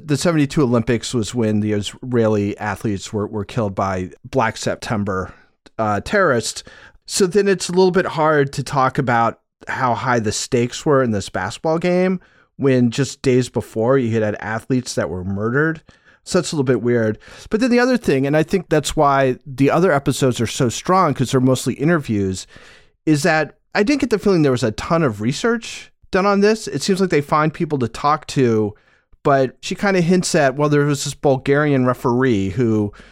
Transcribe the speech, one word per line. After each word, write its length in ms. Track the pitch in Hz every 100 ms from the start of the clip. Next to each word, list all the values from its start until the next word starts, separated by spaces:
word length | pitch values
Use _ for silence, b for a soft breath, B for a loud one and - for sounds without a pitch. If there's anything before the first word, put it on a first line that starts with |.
the 160 | 151 143
seventy-two 460 | 185 160 143 -
Olympics 500 | 131 120 113 117 -
was 200 | 123 104
when 260 | 123 110 107
the 120 | 107
Israeli 840 | 104 101 - 131 123 110 107 101 101
athletes 540 | 104 95 117 98 -
were, 140 | 107 101
were 180 | 110
killed 300 | 98 - 104
by 360 | 95 95 95 92 -
Black 320 | - 135 113 -
September, 760 | - 87 - 113 101 95 87 B B _ _ -
uh, 220 | 107 104
terrorists. 640 | - 208 180 120 - - B B B B -
So 200 | - 190
then 200 | 202 196
it's 220 | 185 -
a 40 |
little 180 | 175 185
bit 160 | 180 -
hard 460 | 156 156 156 139
to 80 | -
talk 340 | 131 143 131 -
about 420 | 127 120 113 - _ _ -
how 260 | - 127
high 240 | 113 131 120
the 140 | 107
stakes 520 | - - 123 120 - -
were 160 | 139
in 80 | 127
this 180 | 107 -
basketball 500 | 95 92 - 165 160
game 400 | 180 180 185 185 b b b -
when 340 | 135 131 123
just 320 | 117 135 -
days 260 | 135 127 123
before 500 | 120 - 110 113 139
you 120 | 117
had, 100 | 110
had 120 | 107 104
athletes 580 | 98 113 - 127 120
that 160 | - 98
were 140 | 90
murdered. 580 | 90 98 110 131 160 160 b b b b
So 140 | - 185
that's 140 | 160
a 40 | 160
little 80 |
bit 160 | 131 123
weird. 360 | 120 120 110 107 B B B
But 100 | 220
then 100 | 254
the 100 | 240
other 160 | 247 247
thing, 280 | - 139 139
and 100 | 151
I 80 |
think 240 | 156 196 160
that's 260 | 156 143 -
why 400 | 143 139 135 127
the 260 | - 127 135
other 220 | 131 185
episodes 480 | 143 156 135 135 120
are 60 | 113
so 220 | - 127
strong, 420 | - - 185 175
'cause 200 | 135 127
they're 80 | 135
mostly 340 | 127 127 -
interviews, 720 | - 143 175 139 107 95 95 - B B B B B
is 200 | - 151
that 340 | 175 156 156 - _
I 80 | -
didn't 180 | 208 294
get 80 | 247
the 80 | 202
feeling 240 | 208 185
there 100 | 147
was 100 | 123
a 100 | 117
ton 300 | 107 - 165
of 180 | 156 101
research 680 | 110 143 233 233 - - - _ _
done 160 | 190 196
on 140 | 202
this. 280 | 202 220 -
It 140 | 139
seems 180 | - 190
like 80 | 190
they 120 | 151
find 320 | 143 156 156
people 240 | - 160 151
to 100 | 117
talk 380 | - 143 151 -
to, 460 | - 123 110 104 b b b b -
but 340 | - 139 131 -
she 140 | -
kinda 260 | 190 202 190
hints 320 | 165 185 -
at, 220 | 170 139 135
well, 120 | 147
there 160 | 147
was 200 | 143 139
this 100 | 143
Bulgarian 720 | 135 151 131 131 143 151 135 127
referee 640 | 120 131 120 131 107 95
who 420 | 90 120 107 104 B B